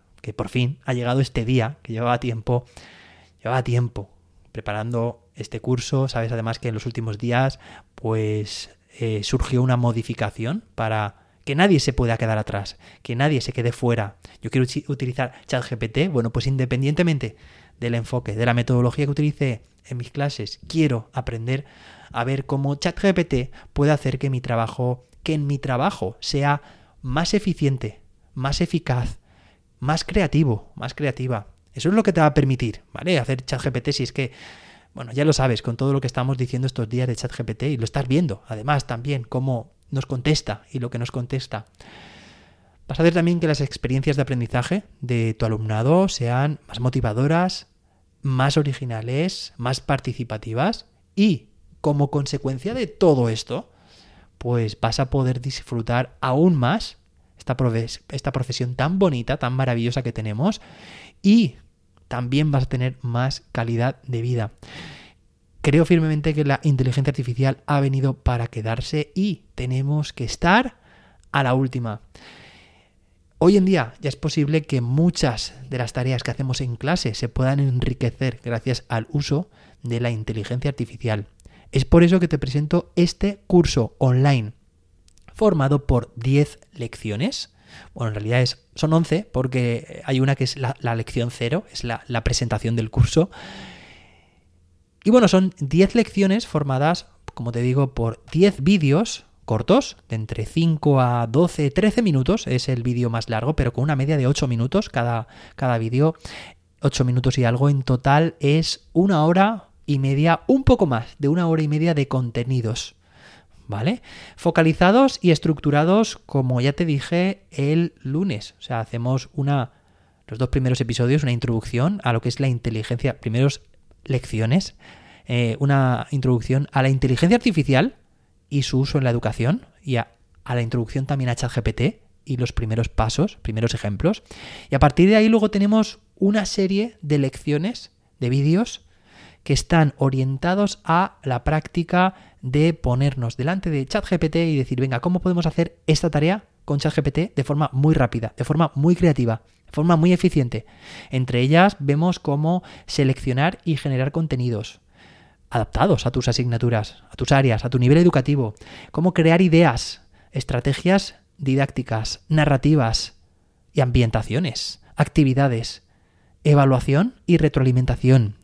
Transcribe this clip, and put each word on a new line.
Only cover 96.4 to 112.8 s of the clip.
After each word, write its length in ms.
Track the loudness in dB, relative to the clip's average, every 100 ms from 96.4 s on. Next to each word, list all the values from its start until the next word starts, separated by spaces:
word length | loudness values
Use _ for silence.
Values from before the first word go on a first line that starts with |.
| -2
formadas, 600 | -4 -2 0 0 0 -6 _ -18
como 180 | -10 -6
te 80 | -2
digo, 320 | 0 2 0
por 300 | 0 -4 -4 -4
diez 300 | 4 4 4
vídeos 640 | 2 4 4 2 0 -6 -16 _
cortos, 520 | -4 -4 2 2 2 -8 _
de 80 | -8
entre 280 | -6 -8 -4
cinco 540 | 0 2 2 2 4
a 260 | 2 0 0
doce, 420 | 2 2 0 -2
trece 320 | 2 0 2
minutos, 460 | 2 2 2 0 -2
es 200 | -2 -2
el 140 | -4
vídeo 280 | -2 -2 -2
más 180 | -2 -4
largo, 260 | -4 -2
pero 180 | -2 -2
con 120 | -2
una 100 | -2
media 220 | 0 0 0
de 100 | 2
ocho 220 | 0 0
minutos 400 | 0 0 0 -2
cada, 400 | -2 -2 -2 -6 -16 -20
cada 240 | -6 -2 0
vídeo, 360 | 0 2 2 0 -10 -18 -18 -20 _ _
ocho 240 | -2 0
minutos 340 | 0 2 0 2
y 60 |
algo. 240 | 0 2 2
En 140 | 2
total 520 | 0 0 2 4 2 0
es 480 | 0 2 0 -6 _
una 320 | 0 2 4
hora 440 | 4 4 2 0 -10 _
y 160 | -4 0
media, 400 | 0 2 2 2 2
un 160 | 2
poco 220 | 4 4 4
más 280 | 0 -4 -4
de 100 | 0
una 180 | 2 2
hora 160 | 0
y 60 | 0
media 260 | 0 2
de 140 | 0 0
contenidos, 880 | -2 -2 -4 -2 -2 0 -4